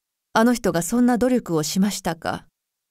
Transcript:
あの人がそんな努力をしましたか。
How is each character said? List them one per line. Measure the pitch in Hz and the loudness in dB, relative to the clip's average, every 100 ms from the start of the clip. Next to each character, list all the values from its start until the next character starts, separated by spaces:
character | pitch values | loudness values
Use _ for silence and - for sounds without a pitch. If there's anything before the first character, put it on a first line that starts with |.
| - _ _ | -6 _ _
あ | - | 2
の | 233 | 2
人 | 233 190 | 2 0
が | 165 | -2
そ | 170 233 | -2 2
ん | 247 | 2
な | 240 | 2
努 | 247 | 2
力 | 254 - 165 | 0 0 -2
を | |
し | 151 190 | -2 0
ま | 202 | 0
し | 190 | -2
た | - 165 | -6 -6
か。 | - 165 - _ _ _ _ | -6 -8 -12 _ _ _ _